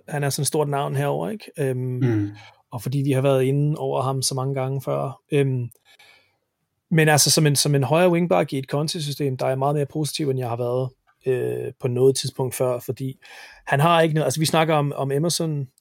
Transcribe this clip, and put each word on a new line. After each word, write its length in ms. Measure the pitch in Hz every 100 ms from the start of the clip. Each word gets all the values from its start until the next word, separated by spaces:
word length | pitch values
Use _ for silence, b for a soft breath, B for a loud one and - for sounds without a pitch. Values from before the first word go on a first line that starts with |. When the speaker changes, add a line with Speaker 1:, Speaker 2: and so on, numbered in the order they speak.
| -
Speaker 1:
han 160 | 147
er 60 | 139
sådan 120 | 156
et 40 | 139
stort 220 | 156 143
navn 280 | 139 147 139
herover, 320 | 143 143 175
ikke? 200 | 220 - -
Øhm, 200 | 135 127
Speaker 2:
Mm. 520 | 127 127 127 107 101 104 B B _
Speaker 1:
og 100 | 117
fordi 160 | 135 139
vi 120 | 139
har 80 | 131
været 200 | 139 131
inde 320 | 131 143 147 156
over 240 | 135 139
ham 200 | 131 135
så 120 | -
mange 200 | 135 135
gange 280 | 135 131 139
før. 380 | 143 139 139 - -
Øhm, 360 | 147 135 127 120 _ b b b b b b _ _ _ _ -
men 180 | 160 156
altså, 220 | 147 151
som 160 | 170 151
en, 100 | 135
som 180 | 147
en 80 | 143
højre 260 | 123 160 180
wingback 420 | 170 175 180 156
i 60 | 139
et 60 | 135
Conte-system, 720 | 143 156 175 147 139 143 127
der 80 |
er 60 | 131
jeg 80 | 131
meget 160 | 139 147
mere 100 | 143
positiv, 440 | 156 147 - 143
end 80 | 131
jeg 100 | 120
har 80 | 120
været, 340 | 120 127 127 _ _ _ 135
øh, 460 | 123 123 123 123 -
på 80 | 127
noget 280 | 120 135 131
tidspunkt 380 | 131 - 127
før, 240 | - 127 120
fordi 400 | - 123 131 - B B B B -
han 140 | 139
har 200 | 165 165
ikke 140 | 165
noget, 100 | 156
altså, 160 | 139 156
vi 60 | 156
snakker 280 | 160 160
om, 180 | 151 143 143
om 160 | 135
Emerson, 560 | 139 165 - 165 143 131 _